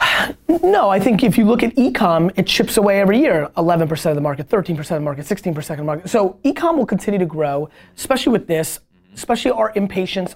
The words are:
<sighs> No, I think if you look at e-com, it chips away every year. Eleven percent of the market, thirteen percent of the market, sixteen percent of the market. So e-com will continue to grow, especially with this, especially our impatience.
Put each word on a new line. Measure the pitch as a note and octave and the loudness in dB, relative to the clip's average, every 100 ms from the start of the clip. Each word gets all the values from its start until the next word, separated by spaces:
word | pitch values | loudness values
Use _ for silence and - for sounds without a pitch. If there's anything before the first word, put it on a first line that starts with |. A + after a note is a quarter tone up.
<sighs> | - - - - - E4+ | -2 -2 -4 -6 -4 0
No, | F4+ G4+ - | 2 2 2
I | G3 | 2
think | G3+ G#3 | 2 2
if | A#3+ G#3 | 2 4
you | |
look | G#3 A#3 | 4 2
at | A#3 - | 0 0
e-com, | B3 B3 F#3+ E3 E3+ F#3+ | 0 2 2 2 2 0
it | F#3 | 0
chips | - A3+ - | 0 0 2
away | G#3 G3 | 4 4
every | G3 G#3+ | 4 4
year. | D4+ E3 D3 - | 4 2 0 0
Eleven | E3 E3+ D#3+ | 2 2 0
percent | D#3 E3+ | -2 -2
of | D3 | 0
the | |
market, | D3 C#3 C#3+ | -2 -4 -2
thirteen | G#3+ F3+ D#3+ | -2 -2 -6
percent | D#3 D#3+ | -4 -4
of | |
the | |
market, | D3 C#3 D3 | -4 -6 -6
sixteen | G3+ F#3 | -6 -4
percent | D3+ D3 D3 | -6 -6 -6
of | |
the | D3+ | -4
market. | D3+ F3+ | -6 -2
So | A#3 F#3+ - | 0 0 0
e-com | C4+ C#4+ E4 D#4+ | -2 0 0 0
will | A3 | 0
continue | F#3+ - G3+ | -2 -2 -2
to | F3 | -2
grow, | D#3 D3 C#3+ D3+ - - - | -2 -2 -2 -6 -12 -20 -10
especially | - B3+ - | -2 0 2
with | A3 - | 0 0
this, | D#3+ D#3+ - _ _ _ | -2 -2 -8 _ _ _
especially | G#3 - A#3 C4 | -10 -4 -2 0
our | A3+ G#3+ | 0 0
impatience. | G#3+ G3 F#3+ F#3 G3 F3+ | 0 -2 -2 -4 -4 -6